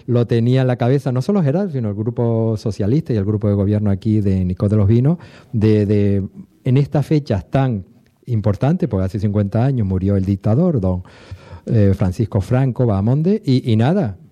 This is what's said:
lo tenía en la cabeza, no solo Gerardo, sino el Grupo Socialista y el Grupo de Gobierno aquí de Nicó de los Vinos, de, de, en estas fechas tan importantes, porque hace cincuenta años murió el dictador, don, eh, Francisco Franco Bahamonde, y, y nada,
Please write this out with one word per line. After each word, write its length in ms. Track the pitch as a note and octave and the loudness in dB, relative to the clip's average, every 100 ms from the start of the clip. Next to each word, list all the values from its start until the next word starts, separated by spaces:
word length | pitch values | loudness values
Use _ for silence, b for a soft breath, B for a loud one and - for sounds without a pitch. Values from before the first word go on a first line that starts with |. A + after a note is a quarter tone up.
lo 220 | - A#2+ A#2+ | -2 0 2
tenía 340 | A#2 A#2 C3 | 2 2 2
en 40 | B2+ | 2
la 100 | A#2+ | 0
cabeza, 360 | A#2+ C#3 C3+ | 0 0 0
no 100 | B2 | -2
solo 200 | C3 G#3 | 0 0
Gerardo, 280 | C#3 E3 G3+ | 0 0 -2
sino 180 | C3+ A2 | -4 -4
el 60 | |
Grupo 600 | G2+ A2 A#2+ A#2 A2+ A2+ G#2+ | -4 -4 -2 -2 0 0 -2
Socialista 560 | A2+ G2 G2+ D3 D#3+ | -4 -4 0 0 0
y 20 | A2+ | -2
el 80 | |
Grupo 240 | G2 G#2 G#2 | -2 -2 0
de 60 | |
Gobierno 360 | G2+ G2 G#2 G#2 | 0 0 0 0
aquí 300 | F#2+ A2 G#2+ | -2 0 0
de 240 | G2+ F#2+ | 0 0
Nicó 240 | F2+ F#2 G2+ | -2 -2 0
de 80 | G#2+ | 2
los 120 | G2 | 4
Vinos, 300 | A2+ C3+ F3 B B B | 4 2 0 B B B
de, 340 | A2+ G#2+ G#2+ G2+ | 0 2 4 2
de, 400 | G#2 G2+ G2 G2 - - _ | 2 2 0 -4 -10 -20 _
en 120 | B2+ B2+ | 0 0
estas 300 | C#3 D3+ C3+ | 2 -2 0
fechas 420 | D3+ C#3 G2 - | 0 0 -4 -2
tan 360 | C3+ C3+ G#2 F#2 _ _ _ | -2 0 -2 -8 _ _ _
importantes, 640 | - A2+ G2+ G2 C3+ F3+ D3 | -6 -2 0 0 0 0 -2
porque 160 | G2 F#2+ | -2 -2
hace 140 | G#2 | -2
cincuenta 440 | G#2+ G2+ G2 A2 | -2 0 0 0
años 220 | C3 C3 G2 | 0 0 -2
murió 300 | F#2 F#2+ G2+ | 0 0 0
el 80 | |
dictador, 560 | F#2+ G2 G#2+ A#2 F3+ C#3 | 0 -2 0 2 2 0
don, 220 | F#2 F2+ B B B F#2 B F2 - | 0 -2 B B B -20 B -14 -2
eh, 260 | A2+ G2+ | 2 2
Francisco 460 | F#2 F#2 F#2 A2 G#2 | 2 0 -2 -2 -2
Franco 460 | F2+ B2 C3+ A#2 B2 | 0 0 0 0 0
Bahamonde, 540 | G2 G#2+ C#3 E3 G#3+ | 0 0 0 0 0
y, 260 | C#3+ B2+ C3 | 0 0 2
y 60 | A2 | 2
nada, 400 | B2 G3 B2 F#2 - | 2 2 -2 -6 -16